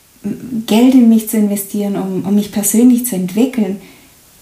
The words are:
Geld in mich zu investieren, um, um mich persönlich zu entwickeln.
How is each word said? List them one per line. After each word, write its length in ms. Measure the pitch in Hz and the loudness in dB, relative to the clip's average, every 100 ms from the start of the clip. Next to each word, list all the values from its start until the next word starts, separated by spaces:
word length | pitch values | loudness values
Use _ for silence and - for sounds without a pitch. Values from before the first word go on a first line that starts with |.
| _ _ 202 - 247 220 - | _ _ -10 -10 -8 -8 0
Geld 280 | 214 262 | 2 4
in 140 | 262 233 | 6 6
mich 200 | 226 - | 4 2
zu 80 | 226 | -2
investieren, 600 | 208 202 - 208 202 190 | -2 -2 -6 -6 -4 -4
um, 280 | 190 185 | -6 -6
um 100 | 180 | -2
mich 180 | 208 202 | -2 -2
persönlich 540 | 214 202 220 247 233 - | -4 -2 4 4 4 0
zu 100 | 185 | -4
entwickeln. 640 | 180 196 262 226 190 190 - - _ _ _ _ | -4 -2 -2 0 -4 -6 -12 -20 _ _ _ _